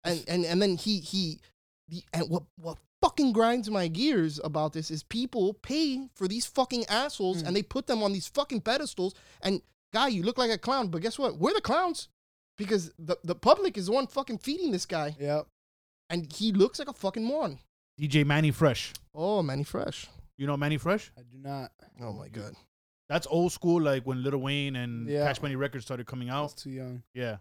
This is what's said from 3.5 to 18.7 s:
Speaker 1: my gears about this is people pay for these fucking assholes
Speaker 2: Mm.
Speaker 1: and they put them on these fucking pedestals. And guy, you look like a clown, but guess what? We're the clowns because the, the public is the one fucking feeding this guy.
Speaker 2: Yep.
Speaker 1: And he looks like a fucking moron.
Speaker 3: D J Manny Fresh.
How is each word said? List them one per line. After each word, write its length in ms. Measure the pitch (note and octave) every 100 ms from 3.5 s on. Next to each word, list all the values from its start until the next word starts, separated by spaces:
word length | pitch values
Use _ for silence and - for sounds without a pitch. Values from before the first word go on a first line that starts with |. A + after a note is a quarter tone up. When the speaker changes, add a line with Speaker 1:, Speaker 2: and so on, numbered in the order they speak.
| B3 G#3
Speaker 1:
my 180 | G3+ F3
gears 520 | E3 C#4+ A#3+ D#3+ D3
about 280 | D#3+ D3+ D#3
this 160 | D#3+ D#3
is 140 | D#3
people 500 | - A3+ B3+ D#4+ F#4+ G#3
pay 520 | - D4 D#4 C4 C4+ -
for 120 | F#3+
these 180 | A3 -
fucking 400 | - B3+ A#3+ A3
assholes 580 | G#3+ C#4+ - F#3 F#3
Speaker 2:
Mm. 40 | D#3+
Speaker 1:
and 80 | G3
they 60 |
put 220 | G3+ C4 C4+
them 140 | A3+
on 120 | G#3
these 140 | G3 -
fucking 340 | - C#4+ A#3
pedestals. 520 | G#3+ C4+ C#4+ - F#3 - - -
And 200 | F#3+ G3 _ _ _
guy, 140 | A3 C#4
you 160 | G3+
look 140 | F#3 B3
like 100 | A#3+
a 60 | A3
clown, 300 | A#3 C4+ G#3
but 140 | E3
guess 180 | G#3+ B3
what? 180 | B3+ D#3
We're 160 | G#3+
the 80 | G#4+
clowns 460 | - C#4+ F4+ - - _ _ _ _ -
because 340 | G3+ G#3+ E3 -
the, 200 | D#3+ F3
the 120 | E3+ F3
public 420 | - F#4+ F#4+ G#3+
is 100 | F3+
the 40 |
one 160 | B3 C4+
fucking 300 | C4+ C4+ A3
feeding 320 | - D#4+ E4+
this 140 | F#3 -
guy. 280 | E3+ D3+ D3
Speaker 2:
Yep. 260 | C#3+ D3+ D3+ _ _ _ _ _ _
Speaker 1:
And 220 | F3 D3+
he 180 | - G#3+
looks 260 | G3 C4 -
like 80 | C#4+
a 40 |
fucking 300 | B3 F#3+ A3
moron. 360 | A3+ D4+ A#3 C3+ _ _ _ -
Speaker 3:
D 100 | D3
J 160 | D3
Manny 280 | C#3+ D3 D#3
Fresh. 420 | - D#3